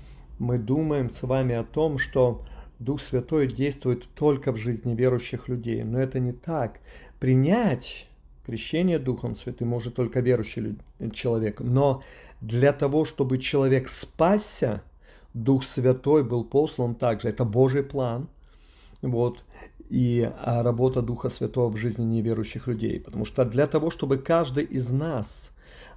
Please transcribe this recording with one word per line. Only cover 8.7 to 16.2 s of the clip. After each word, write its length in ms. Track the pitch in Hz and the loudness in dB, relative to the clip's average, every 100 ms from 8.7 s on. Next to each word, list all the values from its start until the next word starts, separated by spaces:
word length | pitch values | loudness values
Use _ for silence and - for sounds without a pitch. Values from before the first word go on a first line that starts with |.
| 160 185 160 | 0 2 2
Духом 380 | 131 123 123 113 | 0 -2 -4 -6
Святым 320 | - - 117 | -10 -4 -2
может 260 | 120 117 | -2 -4
только 260 | - 117 127 | -2 -2 2
верующий 420 | 123 120 110 - | 2 2 0 -6
лю-, 480 | 110 - - - 120 | -6 -8 -12 -10 -8
человек, 500 | - 123 113 110 - | -4 -2 0 0 -2
но 420 | 120 127 139 131 - - - - | 0 4 4 2 -4 -20 -20 -14
для 320 | 110 120 135 | -4 4 4
того, 320 | 143 143 151 | 4 2 2
чтобы 320 | 156 - 131 131 | 0 0 0 0
человек 520 | - 143 135 131 127 | 0 2 4 4 0
спасся, 920 | - - - 165 208 - - 127 104 - - - - - | -8 -8 2 4 4 0 -2 -2 -2 -8 -20 -20 -20 -14
Дух 300 | 120 113 135 | -2 2 2
Святой 600 | 131 - 127 127 143 151 | 0 0 2 2 4 4